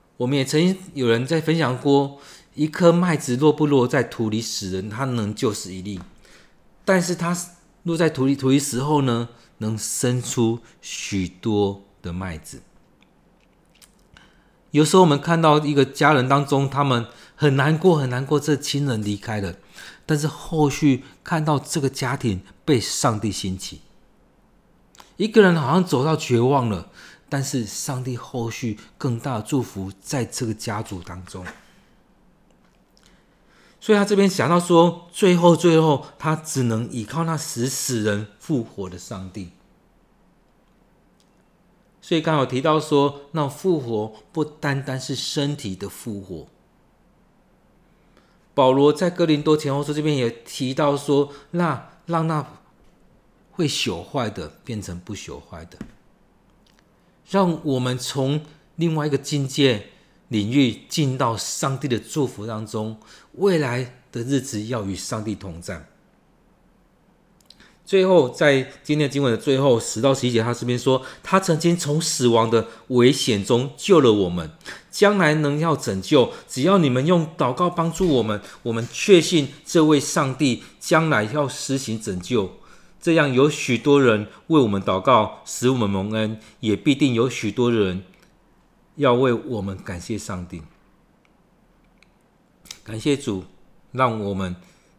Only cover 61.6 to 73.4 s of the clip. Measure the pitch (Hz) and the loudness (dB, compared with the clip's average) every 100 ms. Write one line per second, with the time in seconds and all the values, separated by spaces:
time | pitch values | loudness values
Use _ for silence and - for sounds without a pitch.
61.6 | 143 135 147 113 - 156 131 - 107 110 | -4 -4 -4 -4 -4 -4 -4 -6 -10 -10
62.6 | 110 110 110 110 - - _ - 196 170 | -8 -6 -8 -10 -20 -20 _ -2 0 2
63.6 | 135 123 123 - _ 120 120 139 139 107 | 0 -4 -8 -14 _ -10 -2 -2 -2 -8
64.6 | 107 123 98 92 - 110 107 101 98 82 | -6 -6 -6 -8 -8 -8 -6 -8 -10 -14
65.6 | 87 85 73 _ _ _ _ _ _ _ | -12 -14 -16 _ _ _ _ _ _ _
66.6 | _ _ _ _ _ _ _ _ _ - | _ _ _ _ _ _ _ _ _ -20
67.6 | - _ - 196 185 180 123 - 151 135 | -20 _ 0 2 6 6 4 2 2 2
68.6 | 127 - - 151 143 139 135 110 147 135 | -2 -12 -4 -2 0 0 0 0 0 2
69.6 | 139 117 - - 135 131 123 117 113 117 | 4 2 0 0 0 2 2 0 0 -4
70.6 | 120 123 135 131 - - - 190 190 156 | -4 -2 0 0 -2 -16 -2 0 2 0
71.6 | 170 170 143 151 160 - 123 113 113 113 | 2 0 0 -2 -2 2 4 4 4 2
72.6 | 110 - - 127 123 - - 104 | 0 -12 -2 4 4 4 0 -2